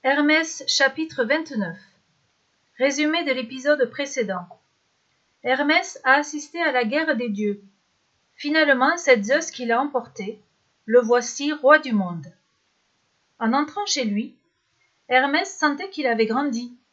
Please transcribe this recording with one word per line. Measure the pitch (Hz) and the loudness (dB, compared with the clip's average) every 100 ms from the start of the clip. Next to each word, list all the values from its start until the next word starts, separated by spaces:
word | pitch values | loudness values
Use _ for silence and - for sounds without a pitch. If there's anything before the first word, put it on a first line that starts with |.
Hermès, | 262 294 294 311 320 - - | 0 2 2 2 0 -8 -4
chapitre | - 269 285 320 - | 0 0 0 -6 -4
vingt-neuf. | 226 302 320 240 180 170 _ _ _ _ _ _ _ _ _ - | -2 -2 -2 -6 -6 -8 _ _ _ _ _ _ _ _ _ -2
Résumé | 269 277 302 339 | 0 2 0 0
de | 285 | -2
l'épisode | 254 233 262 277 302 240 | -4 -6 -4 0 2 0
précédent. | - 269 269 202 185 175 - _ _ _ _ _ _ _ _ | -2 -6 -4 -4 -6 -10 -20 _ _ _ _ _ _ _ _
Hermès | 247 269 294 330 370 - | -2 0 2 2 0 -4
a | 254 | 2
assisté | 277 294 302 - 339 | 2 2 -10 -10 -4
à | 320 | 0
la | 247 | 0
guerre | 220 285 311 | 0 0 0
des | 240 240 | -2 -2
dieux. | 202 208 202 - _ _ _ _ _ _ | -2 -4 -4 -12 _ _ _ _ _ _
Finalement, | _ 294 311 294 254 269 349 | _ 0 2 4 4 4 2
c'est | 294 240 | 4 4
Zeus | 202 294 320 | 4 0 -2
qui | - | -8
l'a | 240 233 | -2 0
emporté. | 285 254 233 - 196 226 _ _ _ _ | 0 -4 -6 -10 -10 -12 _ _ _ _
Le | - 240 | 4 4
voici | 226 240 233 - 285 | 6 0 0 -6 -4
roi | 302 262 302 | 0 6 4
du | 277 | 4
monde. | 214 180 170 156 _ _ _ _ _ _ _ _ _ _ _ | -2 -2 -8 -14 _ _ _ _ _ _ _ _ _ _ _
En | 226 | 0
entrant | 269 302 415 | 0 -2 -6
chez | 403 294 | -4 -2
lui, | 226 202 254 _ _ _ _ _ _ _ - | -2 -2 -6 _ _ _ _ _ _ _ 0
Hermès | 254 277 302 403 - | 2 2 0 -2 -2
sentait | 302 285 381 | -2 -2 -8
qu'il | - 262 | -4 -2
avait | 226 | 0
grandi. | 220 240 294 226 240 - _ | 0 0 -2 -4 -8 -16 _